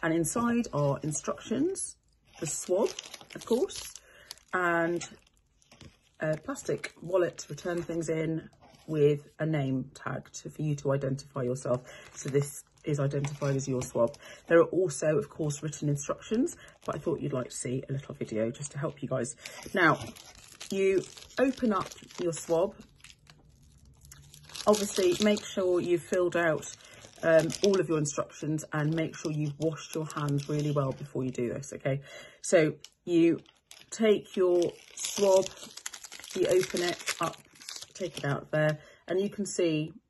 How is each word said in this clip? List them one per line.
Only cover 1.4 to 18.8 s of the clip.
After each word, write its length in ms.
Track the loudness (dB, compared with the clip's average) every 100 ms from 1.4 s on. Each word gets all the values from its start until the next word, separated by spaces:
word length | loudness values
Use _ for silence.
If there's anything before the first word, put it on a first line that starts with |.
| -4 0 0 -2 -8 -12 _ _ _ -10
the 80 | -6
swab, 440 | -6 -2 0 0 -2 -14 -18 -16 -16
of 100 | -2
course, 480 | 0 0 -4 -14 -16 -20 -20 -20 -20 _
and 520 | 0 2 2 2 -2 -6 -16 _ _ _ _ _ -20 -20 _ _ _
a 160 | -2 -2
plastic 560 | -4 -8 -4 -4 -4 -12
wallet 380 | -2 2 2 -2
to 100 | -12
return 340 | -8 -4 -4
things 240 | -4 -4 -2
in 420 | -2 0 -2 -6 _ -20 -20 -4
with 400 | 4 4 4 -4 -4
a 80 | -2
name 460 | 0 0 -2 -4
tag 380 | -10 -8 -8 -10
to, 180 | -16 -14
for 120 | -6
you 140 | -2 0
to 180 | 0
identify 480 | 0 0 -4 -6 -4
yourself. 400 | -2 -2 0 -2 -2 -20 -18
So 160 | -12 0
this 340 | 0 0 -6 -18 _
is 160 | -4 0
identified 560 | 0 0 -4 -2 0 0
as 120 | 0
your 140 | -2
swab. 340 | -2 2 2 0 -18 -20 6
There 140 | 6
are 60 | 8
also, 520 | 4 0 2 2 2
of 100 | 0
course, 360 | -4 -4 -2
written 260 | -6 -4 -2
instructions, 680 | 0 -2 -6 -2 0 0 -2 -20 -12 -6
but 80 |
I 60 | -4
thought 200 | -2 -2
you'd 140 | -2
like 160 | -2 -4
to 60 | -6
see 280 | -4 -4 -4
a 20 |
little 220 | -6 -6
video 380 | -10 -4 0 -2
just 220 | -2 -10
to 40 |
help 240 | -6